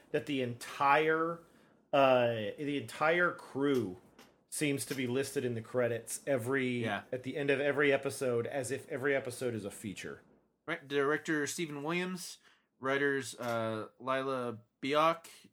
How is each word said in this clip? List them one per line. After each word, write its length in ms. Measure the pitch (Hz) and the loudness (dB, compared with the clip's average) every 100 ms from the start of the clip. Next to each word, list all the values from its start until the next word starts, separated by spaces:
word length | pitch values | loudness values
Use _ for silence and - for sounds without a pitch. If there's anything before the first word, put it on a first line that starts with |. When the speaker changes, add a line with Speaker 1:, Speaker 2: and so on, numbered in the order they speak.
| - | -6
Speaker 1:
that 140 | 147 - | -4 -2
the 160 | 135 | -2
entire, 960 | 123 120 - - 139 147 156 160 165 170 - - _ _ _ | -2 -4 -8 0 6 6 6 2 0 -4 -12 -20 _ _ _
uh, 400 | 143 131 127 120 117 104 - | 6 8 8 6 2 -2 -4
the 200 | 143 143 | -4 -4
entire 540 | 120 - 151 175 175 | -6 0 2 4 2
crew 680 | - - 131 143 131 101 90 - - - _ _ | 0 -8 -2 2 2 0 -6 -16 -20 -20 _ _
seems 360 | - 151 139 - | -2 0 0 -4
to 100 | 135 | -4
be 100 | 127 | -2
listed 380 | 127 135 143 123 | -2 -2 -2 -4
in 80 | |
the 80 | 113 | -4
credits 600 | 113 127 120 113 - - - | -4 0 0 0 -6 -8 -2
every, 580 | 135 117 139 127 123 | 0 0 0 0 0
Speaker 2:
Yeah. 180 | 113 98 - | -2 -2 -4
Speaker 1:
at 120 | 123 | -8
the 120 | 131 151 | -6 -2
end 120 | 143 | 0
of 100 | 135 | 2
every 320 | 143 135 147 | 2 4 4
episode, 560 | 135 139 117 131 120 117 | 4 0 -2 0 0 0
as 240 | 139 120 | -4 -4
if 160 | 131 - | -6 -6
every 240 | 139 139 | -4 0
episode 400 | 139 131 117 127 | 0 -2 -4 -4
is 120 | 113 98 | -4 -6
a 60 | |
feature. 500 | - 107 90 78 69 _ _ _ _ - | -8 -10 -10 -10 -14 _ _ _ _ -8
Speaker 2:
Right, 220 | 165 135 | -8 -2
director 580 | 143 139 151 - 151 139 | 0 2 0 0 -2 -2
Stephen 380 | - 165 147 | -4 -6 -6
Williams, 540 | 147 175 185 180 - - _ _ _ _ | -4 -2 -4 -6 -10 -14 _ _ _ _
writers, 560 | 131 139 143 135 120 - | -2 2 2 0 -4 -8
uh, 540 | 120 117 113 110 104 - | -4 -2 -2 -4 -8 -8
Lila 580 | 123 135 135 131 120 113 - _ | -4 -2 -2 -4 -6 -8 -14 _
Biak, 440 | 135 147 160 165 - - - | 0 4 4 2 -6 -20 -20